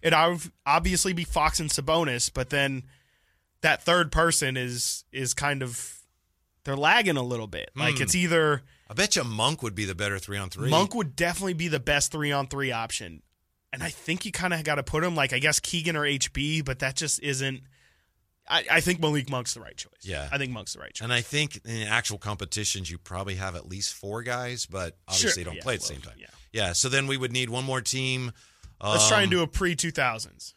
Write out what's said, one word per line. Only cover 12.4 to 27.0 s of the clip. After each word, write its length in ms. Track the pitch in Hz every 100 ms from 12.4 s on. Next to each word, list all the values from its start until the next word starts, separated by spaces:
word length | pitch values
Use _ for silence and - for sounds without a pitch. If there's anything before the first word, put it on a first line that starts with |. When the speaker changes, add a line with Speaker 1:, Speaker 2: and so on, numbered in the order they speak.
| 131 139 135
Speaker 1:
option. 520 | 117 113 - 95 80 _ _ _ _ _
And 100 | 135
I 60 | 165
think 340 | - - 170
you 60 | -
kinda 320 | - 180 170
gotta 220 | 151 147
put 180 | 135 156
him, 140 | 175 165
like, 160 | 135
I 80 | 143
guess 180 | 147 151
Keegan 380 | - 175 160 160
or 80 | 147
H 260 | 139 -
B, 280 | - 143 156
but 180 | 135 131
that 140 | 135
just 260 | 131 156 -
isn't, 420 | 147 131 135 131 - _ _ _ _ _ _ _ -
I, 160 | 160 117
I 100 | 165
think 200 | 165 180
Malik 280 | 160 147 135
Monk's 260 | 131 120
the 60 | -
right 160 | 101 -
choice. 140 | - _
Speaker 2:
Yeah. 260 | 95 82 71
Speaker 1:
I 80 | 139
think 140 | 135
Monk's 220 | 120 98
the 40 | -
right 160 | -
choice. 80 | -
Speaker 2:
And 100 | 113
I 80 | 123
think 400 | 113 143 151 110
in 180 | 113 113
actual 340 | 107 113 - 104
competitions, 680 | 104 104 92 - 104 101 90
you 80 | 85
probably 380 | - 90 98
have 220 | 95 95 87
at 100 | -
least 260 | 95 98
four 300 | - 98 110
guys, 440 | 120 123 123 123 -
but 300 | 95 87 - -
Speaker 1:
Sure. 40 | 92 101
Speaker 2:
obviously 120 | 131
don't 140 | 85 80
Speaker 1:
Yeah, 60 |
Speaker 2:
play 100 | 127
at 60 | 117
the 40 | -
Speaker 1:
well, 60 | 71
Speaker 2:
same 0 |
time. 120 | 67 57
Speaker 1:
yeah. 60 | - - -
Speaker 2:
Yeah, 200 | 110 98
so 140 | 87 127
then 200 | 135